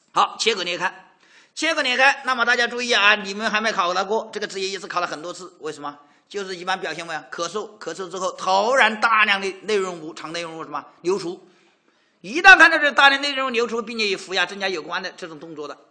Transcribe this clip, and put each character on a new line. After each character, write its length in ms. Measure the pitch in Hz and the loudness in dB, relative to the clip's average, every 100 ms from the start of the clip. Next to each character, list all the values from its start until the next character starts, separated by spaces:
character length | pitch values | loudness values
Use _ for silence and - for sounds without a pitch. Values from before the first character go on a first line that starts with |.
| _ | _
好， 260 | - 202 - | 0 0 0
切 200 | 214 196 | -2 0
口 80 | |
裂 120 | 175 175 | -4 -4
开， 360 | 180 - - _ _ - _ | -4 -6 -16 _ _ -20 _
切 180 | - 311 | -4 -2
口 100 | 311 | 0
裂 140 | 269 247 | 0 4
开。 260 | 269 269 | 4 4
那 100 | 262 | -2
么 100 | 254 | 0
大 120 | 233 240 | 2 2
家 100 | 240 | 0
注 160 | 240 | -2
意 80 | 247 | 0
啊， 240 | 226 202 | 4 6
你 180 | 208 196 | 6 0
们 160 | 196 226 | -4 -2
还 120 | 214 | 0
没 100 | 220 | 0
考 240 | 196 175 | 0 0
到 100 | 180 | 0
过， 240 | 190 220 220 | 0 -2 -4
这 80 | 214 | -8
个 60 | 208 | -8
职 140 | 190 | -6
业 60 | 190 | -6
医 100 | 190 | -8
师 120 | 175 | -6
考 100 | 156 | -4
了 80 | 175 | -4
很 160 | 147 | -6
多 100 | 165 | -10
次， 240 | 175 180 - | -12 -16 -12
为 120 | 147 | -12
什 80 | 143 | -10
么？ 160 | 147 139 - _ _ | -12 -12 -20 _ _
就 160 | 202 | -10
是 120 | 190 185 | -8 -8
一 80 | |
般 160 | 180 185 | -4 -4
表 120 | 185 | -4
现 140 | 156 170 | -8 -8
为 80 | 156 - | -8 -8
咳 160 | - 170 | -8 -6
嗽， 320 | 196 208 - | -6 -8 -10
咳 160 | - | -12
嗽 160 | 165 185 | -10 -10
之 60 | 185 | -4
后 140 | 185 | -6
突 420 | - - 190 214 | -4 0 2 4
然 260 | 269 220 220 | 4 4 4
大 240 | 233 220 | 2 4
量 160 | 208 196 | 4 2
的 80 | 196 - | -2 -6
内 140 | 185 214 | -2 -2
容 240 | 190 175 | -2 -6
物， 120 | 156 | -12
肠 180 | 165 156 | -12 -10
内 100 | 170 | -8
容 160 | 170 160 | -8 -10
物 60 | |
什 60 | 147 | -10
么？ 140 | 147 - _ | -10 -12 _
流 140 | 165 190 | -2 -2
出。 320 | 160 185 - _ _ _ _ _ _ _ | -4 -10 -16 _ _ _ _ _ _ _
一 180 | 175 277 | -8 6
旦 180 | 381 359 | 8 10
看 100 | 330 | 8
到 80 | 330 | 6
这 140 | 294 | 2
大 180 | 302 277 | 6 6
量 120 | 277 | 6
内 120 | 285 | 0
容 120 | 269 262 | -2 -2
物 40 | |
流 180 | 233 240 | -2 -2
出， 120 | 226 | -4
并 160 | 214 233 | -6 -4
且 120 | 214 | -2
与 80 | 185 | -2
腹 180 | - | -4
压 100 | 190 | -2
增 140 | 180 196 | -2 -2
加 100 | 190 | -4
有 140 | 175 | -4
关 180 | 147 175 | -6 -6
的 120 | 185 - | -8 -10
这 120 | 180 | -14
种 100 | 156 | -14
动 160 | 165 | -14
作 140 | 151 147 | -12 -12
的， 100 | 131 _ | -14 _